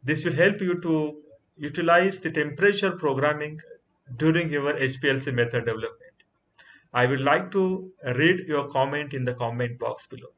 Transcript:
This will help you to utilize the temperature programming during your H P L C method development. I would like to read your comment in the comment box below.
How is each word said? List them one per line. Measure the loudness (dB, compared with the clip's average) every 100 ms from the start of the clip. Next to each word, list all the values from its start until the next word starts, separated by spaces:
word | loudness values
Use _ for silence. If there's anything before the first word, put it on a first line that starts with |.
This | -2 -2 -2
will |
help | 4 4 4
you | -2 -2
to | 0 0 0 -6 -20 -20 _ _
utilize | -8 -2 6 6 6 0
the | -4
temperature | -2 -2 2 2 2 -2
programming | 0 -2 2 0 0 -6 -10 -18 -20 _ _ -18 0
during | 2 2 2
your | -2 0 0
H | -2 0
P | 0
L | 0
C | -2
method | 0 0 0 -2
development. | -4 -6 -10 -20 _ _ _ _ _ -20 -20 _
I | 2 2
would | 2
like | 2 2 2
to | 0 0 -2 -8 -10 -4 2
read | 4 2 0
your | -2 -2
comment | 0 0 -2 -6
in | -4
the | -4 -2
comment | -4 -2 -6 -4
box | -6 -6 -14
below. | -18 -18